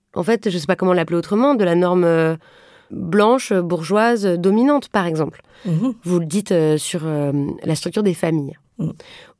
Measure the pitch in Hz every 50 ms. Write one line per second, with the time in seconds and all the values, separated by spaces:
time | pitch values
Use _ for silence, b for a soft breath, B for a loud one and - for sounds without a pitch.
0 | _ _ - - 170 208 233 - - 214 175 175 147 180 185 - 185 185 180 180
1 | 165 151 170 170 165 - 202 220 262 285 285 214 196 175 170 175 180 175 180 180
2 | 175 170 165 160 160 160 160 160 b b b b b b b b b b b -
3 | 185 165 180 208 208 220 247 - - - 202 185 175 165 180 160 160 151 202 214
4 | 226 240 240 214 202 190 170 175 175 196 202 226 254 285 294 277 - - - 202
5 | 175 175 160 156 147 160 - - - b b b b 185 160 165 233 269 226 -
6 | - 170 180 170 165 151 165 208 196 - 190 165 156 156 151 147 - - - 165
7 | 156 160 151 147 143 143 139 143 139 147 - - - 170 156 - - 180 - 214
8 | 208 190 165 - 180 165 165 156 139 135 156 - _ _ _ - 160 165 - B
9 | B B B B B B B